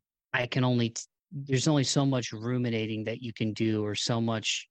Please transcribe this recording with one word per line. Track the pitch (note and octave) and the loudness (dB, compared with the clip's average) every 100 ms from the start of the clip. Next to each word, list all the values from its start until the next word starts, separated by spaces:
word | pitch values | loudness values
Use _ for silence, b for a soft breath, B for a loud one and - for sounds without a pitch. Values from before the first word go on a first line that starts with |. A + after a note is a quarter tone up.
| _ _ _ | _ _ _
I | B2+ B2 | -2 0
can | C3+ | 2
only | B2+ A#2+ A2+ | 2 2 0
t-, | - - _ _ | -2 -12 _ _
there's | C#3+ C#3 C3 D#3+ | -12 -2 2 4
only | D3 B2 | 4 4
so | D3 C3+ | 2 2
much | C3 A#2 | 2 -2
ruminating | A2 A#2 B2+ A#2+ A2+ A2 G#2+ A2 | -6 -4 -2 0 0 -2 -4 -4
that | A#2 | -6
you | B2 | -8
can | - A2 | -2 -2
do | G#2+ A2 G#2+ G#2 | 2 2 2 0
or | G#2 | -2
so | - A#2 | 0 0
much | A2+ A2 - - - | 0 0 -2 -6 -4